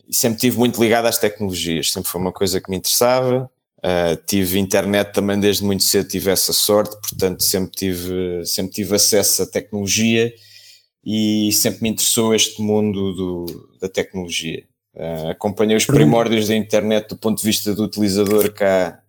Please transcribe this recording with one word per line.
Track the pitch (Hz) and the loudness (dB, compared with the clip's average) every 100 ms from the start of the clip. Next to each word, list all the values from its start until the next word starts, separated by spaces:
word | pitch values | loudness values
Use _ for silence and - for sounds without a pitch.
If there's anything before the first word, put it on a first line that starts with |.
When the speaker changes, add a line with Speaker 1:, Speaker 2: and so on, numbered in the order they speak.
| _ | _
Speaker 1:
E | |
sempre | - 120 110 | 0 0 2
tive | 127 107 | 0 2
muito | 120 101 | 2 4
ligado | 113 117 113 | 4 4 2
às | - | 2
tecnologias, | 107 - 101 87 85 80 - | 0 -2 -6 -4 -4 -2 -2
sempre | 95 90 | -4 -6
foi | 87 | -4
uma | 92 | -4
coisa | - 98 92 | -2 -2 -2
que | - | -4
me | 92 | -6
interessava. | - - 120 127 127 127 127 _ _ _ | -2 2 2 4 2 0 -4 _ _ _
Ah, | - 87 85 80 - | -2 2 2 -2 -2
tive | 101 90 95 | 0 2 0
internet | 95 101 98 101 101 | 2 0 2 0 0
também | - 101 101 | -2 0 2
desde | 101 95 | 2 2
muito | 101 95 | 0 0
cedo, | - 101 - | 0 0 -2
tive | 92 92 | -2 0
essa | 90 - | 0 0
sorte, | - - 104 104 - | 0 2 2 0 -6
portanto | - - 95 87 | -12 -2 -2 0
sempre | - 95 92 | -2 -2 -4
tive, | - 95 87 90 92 90 87 | -4 -4 -4 -4 -4 -4 -4
sempre | 82 - 95 | -4 -4 -4
tive | - 92 101 | -4 -2 2
acesso | - 104 98 - | 4 4 2 0
à | 117 | -2
tecnologia | 98 - 104 98 104 113 113 117 - - - - - _ _ | -4 -4 -6 -2 0 2 2 0 -4 -20 -20 -20 -20 _ _
e | - 107 107 107 104 | -6 -2 0 2 0
sempre | 101 110 95 | 0 0 -2
me | 113 | -4
interessou | 107 - - 113 | -2 0 0 2
este | 107 - - | 2 0 -2
mundo | 107 107 107 98 98 | 0 2 0 -2 -4
do, | 90 92 87 85 - - _ | -4 -4 -4 -8 -10 -16 _
da | 92 | -6
tecnologia. | - - 95 87 82 82 78 - _ _ 80 | -4 -4 -8 -8 -8 -8 -10 -14 _ _ -12
Ah, | 82 80 80 | -8 -6 -6
acompanhei | 87 107 95 107 110 | -4 -4 0 2 2
os | |
Speaker 2:
Pergunta | - 139 | 4 4
Speaker 1:
primórdios | 147 117 113 110 104 | 6 4 2 0 0
da | 110 | -2
internet | 104 107 107 107 - | 0 0 2 -2 -2
do | 98 | -6
ponto | 110 101 | -2 0
de | |
vista | 107 104 104 | 0 0 -2
do | 98 | -2
utilizador | 104 101 104 95 101 107 101 | -2 0 0 2 2 2 2
cá | - 98 95 87 - | 0 2 2 0 -6